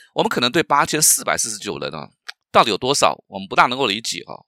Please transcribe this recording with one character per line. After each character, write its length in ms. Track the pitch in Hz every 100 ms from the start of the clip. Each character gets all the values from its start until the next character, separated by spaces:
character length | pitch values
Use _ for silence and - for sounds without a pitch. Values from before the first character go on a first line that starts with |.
| -
我 80 | -
们 60 | 208
可 120 | -
能 120 | 120
对 100 | 170
八 220 | 151 143
千 160 | 160 151
四 240 | 156 -
百 120 | 110 80
四 120 | 117
十 60 | 104
九 220 | 98 73
人 140 | 71
啊， 180 | 76 60 _ - - _
到 100 | 208
底 80 | 135
有 60 | 92
多 180 | 127
少， 300 | 143 95 - _
我 100 | 98
们 100 | 95
不 80 | -
大 80 | 147
能 120 | 127
够 80 | 110
理 120 | 104
解 200 | - 85
啊。 240 | - -